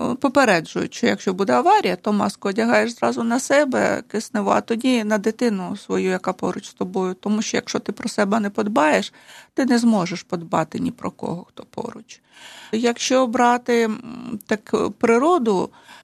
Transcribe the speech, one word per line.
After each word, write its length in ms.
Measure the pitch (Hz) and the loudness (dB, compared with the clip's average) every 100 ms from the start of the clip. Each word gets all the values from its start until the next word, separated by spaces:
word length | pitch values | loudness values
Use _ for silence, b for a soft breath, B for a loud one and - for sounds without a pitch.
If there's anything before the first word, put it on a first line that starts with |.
| - 247 | -4 0
попереджують, 720 | 277 285 247 170 160 175 - | 2 4 4 4 0 -4 -6
що 140 | - 226 | 0 0
якщо 260 | 202 - | 0 -2
буде 200 | 185 196 | -2 2
аварія, 420 | 247 320 427 214 180 | 4 4 4 2 -2
то 180 | - | -2
маску 360 | 208 202 - 202 | 0 0 -2 -4
одягаєш 420 | 196 226 220 226 | 0 2 2 2
зразу 300 | 233 233 247 | -2 -2 -2
на 160 | 233 240 | -2 -2
себе, 640 | - 277 285 233 190 202 - | 2 2 2 2 0 0 -4
кисневу, 380 | 214 - 214 196 | -8 -4 -4 0
а 120 | 202 | 0
тоді 420 | 208 233 262 247 | 0 -2 0 0
на 140 | 214 214 | 0 0
дитину 600 | 220 220 247 196 180 196 | 0 0 -2 -2 -6 -10
свою, 320 | - 190 185 | -4 -2 0
яка 240 | 185 - | -2 -4
поруч 360 | 185 190 190 - | -4 -4 -6 -10
з 40 | |
тобою. 400 | - 190 190 185 | -8 -6 -2 -4
Тому 280 | 185 202 214 | -4 -2 -2
що 160 | - 214 | -2 -4
якщо 220 | - - | -4 -6
ти 120 | - | -6
про 180 | 208 220 | -8 -6
себе 300 | - 202 226 | -2 0 0
не 100 | 202 | -2
подбаєш, 640 | 202 208 240 302 202 202 B B B B | -4 0 2 4 2 -2 B B B B
ти 120 | - 269 | -2 2
не 140 | 240 | 4
зможеш 440 | 233 214 175 170 | 4 2 0 -6
подбати 560 | - 180 165 170 156 - | -8 -8 -2 -2 -2 -4
ні 120 | - | -6
про 200 | - - | -6 -10
кого, 320 | - - 170 - | -8 -8 -8 -10
хто 140 | - - | -20 -16
поруч. 520 | - - - - - B B B B B | -12 -12 -12 -20 -20 B B B B B
Якщо 560 | 220 233 240 - 254 254 | -2 0 0 0 2 2
брати, 540 | 254 240 240 240 233 | 2 2 2 2 0
м, 560 | 226 214 - - - 214 - | 2 -2 -10 -14 -10 -12 -4
так, 280 | 208 - - - - | -4 -2 0 0 0
природу, 680 | 233 233 302 359 226 190 - B B B | 2 4 4 2 2 0 -2 B B B